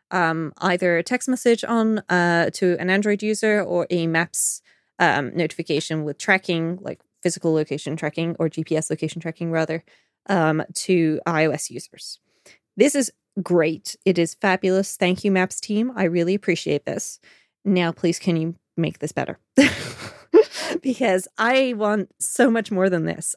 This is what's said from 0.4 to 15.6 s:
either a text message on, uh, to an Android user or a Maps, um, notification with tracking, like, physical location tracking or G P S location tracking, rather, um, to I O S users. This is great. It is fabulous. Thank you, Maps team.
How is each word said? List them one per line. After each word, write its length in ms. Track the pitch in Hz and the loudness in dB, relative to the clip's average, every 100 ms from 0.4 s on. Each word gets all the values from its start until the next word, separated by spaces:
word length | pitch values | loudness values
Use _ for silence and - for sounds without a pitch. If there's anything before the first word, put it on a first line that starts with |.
| 156 - | -6 -4
either 380 | 180 180 185 170 | -2 0 2 0
a 60 | |
text 260 | - 247 - | 0 -4 -2
message 340 | 254 240 233 | 0 2 2
on, 360 | - 233 220 214 - | 2 0 2 0 0
uh, 400 | 180 175 170 - | 2 4 2 0
to 220 | - 180 175 | 0 0 0
an 100 | 185 | 0
Android 340 | 196 208 202 | 0 2 0
user 380 | 208 214 220 208 | 0 0 2 0
or 260 | 175 175 - | 0 -2 0
a 180 | 175 165 | 0 0
Maps, 540 | 165 170 - - - _ _ _ - | 0 -2 -2 -4 -4 _ _ _ 0
um, 360 | 165 135 131 175 | 2 2 0 -2
notification 680 | 156 - 170 147 - 156 | -2 -4 -4 -2 -2 -4
with 140 | 151 143 | -4 -6
tracking, 600 | - 190 - 165 165 180 | 0 0 0 -2 -2 -6
like, 200 | - 165 _ _ | -10 -12 _ _
physical 300 | 175 - 165 | -4 -2 0
location 420 | 160 156 147 - 160 | 0 0 -6 -6 -6
tracking 400 | 151 165 165 165 | -6 -4 -4 -2
or 100 | 165 | -4
G 140 | - | -4
P 120 | 156 156 | -2 -2
S 140 | - | -2
location 320 | 156 160 170 | -4 -6 -8
tracking, 300 | 165 - 170 | -10 -8 -4
rather, 320 | 160 160 165 - _ _ _ - | -2 -2 -6 -10 _ _ _ -2
um, 340 | 190 160 156 - | 2 2 0 -4
to 460 | - - 180 160 151 - | -6 0 2 2 0 -2
I 200 | 160 156 | 0 0
O 60 | |
S 200 | 151 - | 0 -6
users. 480 | 170 - - - - _ _ - - _ - | -12 -16 -18 -20 -20 _ _ -20 -20 _ 4
This 200 | 277 285 | 4 4
is 160 | 240 - _ - | -2 -4 _ -8
great. 540 | - 175 160 160 - - 196 | 0 2 2 0 -10 -4 0
It 120 | 175 | 2
is 180 | 165 - | 0 0
fabulous. 600 | 202 185 185 190 196 - | 0 2 2 2 0 0
Thank 260 | 180 185 | 0 0
you, 80 | 202 | 0
Maps 280 | 190 185 | 0 0
team. 320 | - | -4